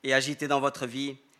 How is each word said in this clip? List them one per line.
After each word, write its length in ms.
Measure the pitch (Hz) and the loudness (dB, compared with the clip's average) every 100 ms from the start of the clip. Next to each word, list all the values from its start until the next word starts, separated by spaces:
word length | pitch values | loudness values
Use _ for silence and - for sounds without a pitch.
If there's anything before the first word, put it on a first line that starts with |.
et 100 | 135 | 4
agité 320 | 135 135 143 147 | 2 2 -2 0
dans 140 | 139 | 2
votre 260 | 139 139 127 | 2 -2 -8
vie 300 | 123 139 135 _ _ | -6 -8 -8 _ _